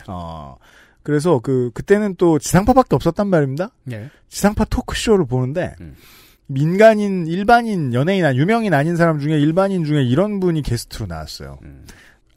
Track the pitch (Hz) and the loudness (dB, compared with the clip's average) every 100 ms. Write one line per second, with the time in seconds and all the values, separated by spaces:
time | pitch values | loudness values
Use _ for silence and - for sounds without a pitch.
0 | - 90 82 80 71 65 _ _ _ _ | -14 -12 -12 -12 -14 -18 _ _ _ _
1 | - 147 170 139 127 131 123 - - 202 | -4 0 2 0 0 -2 -2 -6 0 0
2 | 208 180 175 151 - 170 214 254 247 131 | 0 0 2 2 2 2 4 2 4 2
3 | 165 165 202 175 143 139 - _ 131 110 | 0 -2 0 2 0 -4 -8 _ -12 -12
4 | 127 _ _ - 202 214 214 - - - | -12 _ _ -2 0 0 -2 -2 -6 -6
5 | - 202 135 127 127 160 139 - 82 69 | 2 2 2 -2 -2 -4 -6 -8 -20 -20
6 | - - - _ - 135 156 185 220 214 | -20 -20 -20 _ -8 -2 0 6 6 6
7 | 202 190 160 175 208 240 233 196 139 120 | 0 -2 -4 -2 2 2 2 -4 -2 0
8 | 151 196 160 127 165 233 220 143 156 170 | 0 2 2 2 2 2 2 0 0 2
9 | 170 156 143 156 147 165 196 185 151 151 | 2 0 0 0 2 2 0 0 0 0
10 | 127 131 208 202 180 160 143 117 - - | 2 2 0 0 -2 -2 -2 -6 -8 -12
11 | 104 80 80 - 69 69 76 69 - - | -10 -10 -12 -14 -16 -18 -20 -20 -20 -20
12 | - _ _ | -20 _ _